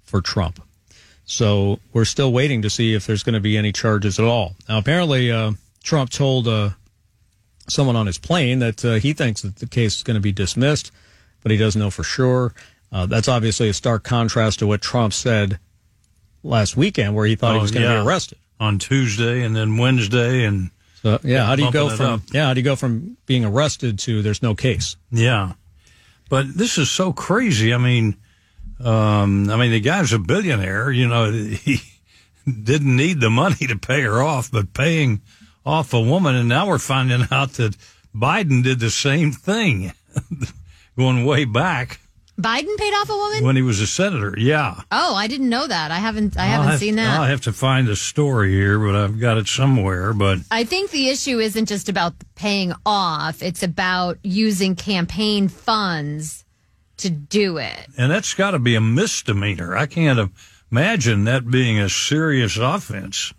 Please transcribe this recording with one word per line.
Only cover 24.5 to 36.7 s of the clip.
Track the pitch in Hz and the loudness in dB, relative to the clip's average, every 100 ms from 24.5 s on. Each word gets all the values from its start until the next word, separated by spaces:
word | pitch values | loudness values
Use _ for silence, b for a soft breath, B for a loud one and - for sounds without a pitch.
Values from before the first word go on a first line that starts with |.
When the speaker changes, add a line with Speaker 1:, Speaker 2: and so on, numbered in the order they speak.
| 104 | 0
Speaker 1:
case? | 131 95 - - _ | 0 -2 -4 -10 _
Speaker 2:
Yeah. | 117 117 113 92 - - b b b b b b | 0 2 2 -2 -8 -20 b b b b b b
But | 135 135 160 | -2 0 -2
this | 226 - | -2 0
is | 127 | 0
so | - 185 | 0 -2
crazy. | 139 - 202 247 110 110 | -2 0 0 2 2 2
I | 120 | 2
mean, | 123 123 110 98 b b b b b - | 2 2 0 -2 b b b b b -6
um, | 127 110 107 104 101 101 101 | 0 4 4 4 4 2 2
I | 113 | 2
mean, | 123 | 2
the | 113 | 2
guy's | 110 190 139 | 2 2 2
a | 110 | 0
billionaire. | 85 180 190 117 92 98 127 | 0 0 0 0 -2 -2 0
You | 123 123 | 2 2
know, | 117 110 | 2 2
<laughs> | |
he | 113 107 107 - 131 - _ b b b b 143 | 0 -4 -4 -2 -2 -4 _ b b b b -6
didn't | 113 107 151 139 127 | -4 0 2 2 2
need | 160 165 | 2 2
the | 113 | 2
money | 117 190 - 131 | 4 2 0 -2
to | 107 | -6
pay | - 139 | -2 0
her | 120 113 | 2 2
off, | 147 139 123 | 2 0 -2
but | 117 98 | -4 -4
paying | - 147 160 135 104 b b b b | -2 0 2 2 0 b b b b
off | 135 156 147 | -2 -2 0
a | 123 | 2
woman. | 113 175 160 | 2 2 2
And | 127 120 | 2 2
now | 131 | 2
we're | 202 | 2